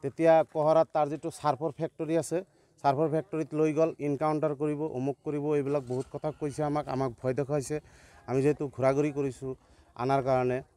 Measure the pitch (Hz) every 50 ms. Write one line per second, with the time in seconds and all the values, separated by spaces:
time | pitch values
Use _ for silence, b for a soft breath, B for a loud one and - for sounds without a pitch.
0 | - 139 - - 160 165 160 160 151 - _ 160 147 156 160 160 160 _ _ 156
1 | 151 143 151 151 - 165 - - - 151 139 117 147 165 139 - 165 156 _ _
2 | 165 151 160 165 147 - 160 170 190 _ b b b b b b - 139 135 127
3 | 160 160 143 160 156 _ - 156 156 135 143 151 156 156 151 147 160 165 - _
4 | 139 147 143 135 156 156 156 156 151 156 147 135 151 151 151 143 156 156 - 127
5 | 131 139 135 _ _ 156 147 147 143 151 151 147 139 135 143 147 135 120 123 127
6 | 135 - - 143 - 156 147 - 156 147 127 - 151 147 143 147 143 135 135 131
7 | 135 131 117 - - 127 127 135 143 123 147 147 135 - 151 151 B B B B
8 | B B B B B B 123 135 135 147 147 - - - - - 127 131 135 139
9 | 147 151 139 143 143 139 123 - 135 131 131 - b b b b b b b -
10 | 120 131 135 139 123 131 131 127 127 127 123 131 139 _ _